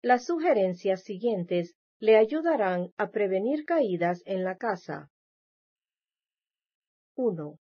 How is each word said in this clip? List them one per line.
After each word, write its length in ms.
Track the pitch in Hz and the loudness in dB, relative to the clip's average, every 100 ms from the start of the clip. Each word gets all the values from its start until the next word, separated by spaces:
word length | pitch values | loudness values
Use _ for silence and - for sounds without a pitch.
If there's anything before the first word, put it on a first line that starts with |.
Las 220 | 240 247 | 4 2
sugerencias 760 | 254 339 339 240 185 180 196 190 | 2 -2 2 4 2 0 -2 -2
siguientes 720 | - 190 233 208 175 175 170 _ _ _ | -4 -4 -2 -2 -2 -2 -2 _ _ _
le 160 | 220 220 | 6 6
ayudarán 760 | 220 302 330 294 196 180 180 - | 6 2 0 0 0 -2 -4 -4
a 140 | 202 | -4
prevenir 540 | 214 202 190 220 302 | -2 0 0 0 -4
caídas 580 | 302 339 233 175 170 175 | -2 0 0 0 -2 -2
en 180 | - 190 | -6 -4
la 140 | 185 185 | -4 -4
casa. 520 | 233 180 - 151 147 _ _ _ _ _ _ _ _ _ _ _ _ _ _ _ _ _ _ _ _ | -6 -6 -8 -12 -12 _ _ _ _ _ _ _ _ _ _ _ _ _ _ _ _ _ _ _ _
Uno. 460 | - 247 170 151 156 _ | -4 -2 -2 -10 -14 _